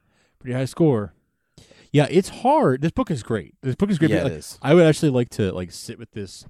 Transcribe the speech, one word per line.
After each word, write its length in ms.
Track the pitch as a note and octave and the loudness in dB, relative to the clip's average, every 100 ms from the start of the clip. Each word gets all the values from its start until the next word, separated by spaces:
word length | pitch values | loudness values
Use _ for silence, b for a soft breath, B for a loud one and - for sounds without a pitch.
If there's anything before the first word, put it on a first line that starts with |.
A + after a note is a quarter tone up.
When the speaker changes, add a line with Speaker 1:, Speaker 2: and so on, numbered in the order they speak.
| _ _ _ _ | _ _ _ _
Speaker 1:
pretty 160 | B2 | -8
high 100 | B2 | -6
score. 500 | C3 - E3 A#2+ G2+ - _ _ _ _ b b b | -6 0 2 2 -2 -12 _ _ _ _ b b b
Yeah, 160 | C#3+ C#3+ | 0 2
it's 180 | E3+ F#3+ | 0 0
hard. 540 | - A#3 D4+ G3+ C3+ | -2 2 2 2 0
This 80 | D#3+ | -2
book 180 | - C4 | -2 -4
is 120 | D3 | -6
great. 320 | - A2 D2+ _ | -4 -6 -6 _
This 120 | C3+ | -8
book 140 | B2 G#3 | -2 -2
is 80 | F3 | 2
great. 120 | D#3+ | 2
Speaker 2:
Yeah, 140 | - | 2
Speaker 1:
Like, 80 | - | -2
Speaker 2:
it 40 | D#2 | -6
is. 220 | - - | -12 -8
Speaker 1:
I 140 | C3 | 4
would 100 | E3+ | 6
actually 240 | D#3+ D3+ D#3+ | 6 4 2
like 220 | B2+ B2 | 0 -2
to, 200 | - G2 | -2 -2
like, 200 | F2+ F2+ | -4 -8
sit 260 | - - A2+ | -12 -16 -16
with 120 | A#2 | -16
this 340 | A2 G2 - | -14 -14 -16